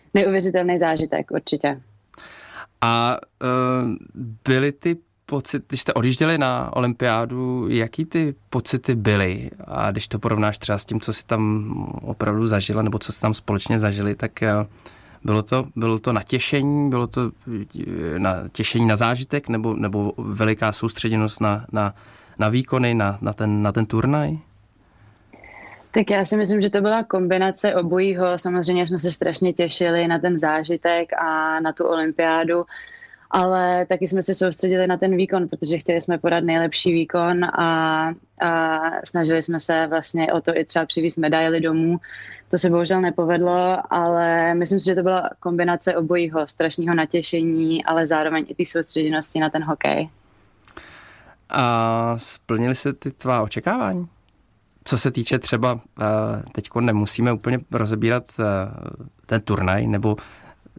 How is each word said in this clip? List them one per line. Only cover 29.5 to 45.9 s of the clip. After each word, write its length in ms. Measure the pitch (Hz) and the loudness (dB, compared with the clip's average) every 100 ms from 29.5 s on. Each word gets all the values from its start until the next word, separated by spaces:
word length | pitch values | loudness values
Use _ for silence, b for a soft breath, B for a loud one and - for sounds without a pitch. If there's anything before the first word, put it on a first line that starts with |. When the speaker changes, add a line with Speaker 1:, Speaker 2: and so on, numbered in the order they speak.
Speaker 1:
těšili 540 | - 170 - 175 170 170 | 2 0 2 2 2 2
na 120 | 165 | 2
ten 180 | 180 170 | 2 2
zážitek 760 | 156 156 156 170 175 170 170 | 2 0 0 -2 2 0 0
a 460 | - 165 156 156 160 | -2 0 0 0 0
na 140 | 160 | -2
tu 120 | 156 175 | -2 0
olympiádu, 800 | 165 160 156 165 165 165 170 175 B B B B B B | 0 0 0 2 2 2 0 -2 B B B B B B
ale 540 | 190 185 185 180 180 180 | 0 2 2 2 0 0
taky 220 | 185 190 | -2 0
jsme 140 | 190 | 0
se 140 | 180 190 | 0 0
soustředili 520 | 185 165 190 185 185 | 0 0 0 2 2
na 100 | 185 | 2
ten 200 | 190 185 | 2 2
výkon, 300 | 190 190 175 | 2 0 -2
protože 300 | - 151 165 | -4 -2 -2
chtěli 240 | - 170 | 0 -2
jsme 160 | 165 165 | 0 0
podat 260 | 175 170 | 2 2
nejlepší 500 | 165 165 165 - 180 | 2 2 2 0 2
výkon 520 | 165 160 175 170 175 175 | 2 0 0 2 2 0
a, 600 | - 170 160 160 156 160 170 _ _ | 0 2 2 2 0 0 -4 _ _
a 380 | 175 165 160 160 160 - | 0 2 0 0 -2 -4
snažili 380 | - 175 160 165 | -4 0 2 2
jsme 180 | 156 165 | 0 -4
se 280 | - 165 160 | 0 0 2
vlastně 460 | 160 151 165 160 | -2 -2 -2 0
o 80 | 170 | 0
to 160 | 160 165 | 0 -2
i 80 | 156 | 0
třeba 200 | 170 160 | -2 0
přivést 320 | - 165 156 | 0 0 0
medaily 440 | 151 160 160 165 | 2 2 2 2
domů. 380 | 160 160 160 175 B B B B _ | 2 2 2 0 B B B B _
To 60 | 175 | 0
se 120 | 180 | 2
bohužel 320 | 170 170 185 | 2 2 2
nepovedlo, 760 | 185 165 165 175 175 180 180 185 - | 0 0 0 2 2 2 2 0 -2
ale 640 | 175 170 170 170 170 165 | 0 2 2 2 2 2
myslím 260 | 170 175 196 | 2 2 0
si, 60 | 185 | 2
že 100 | 185 | 2
to 80 | |
byla 260 | 180 185 - - | 2 0 -2 -6
kombinace 560 | 180 175 175 175 - | -4 0 2 0 0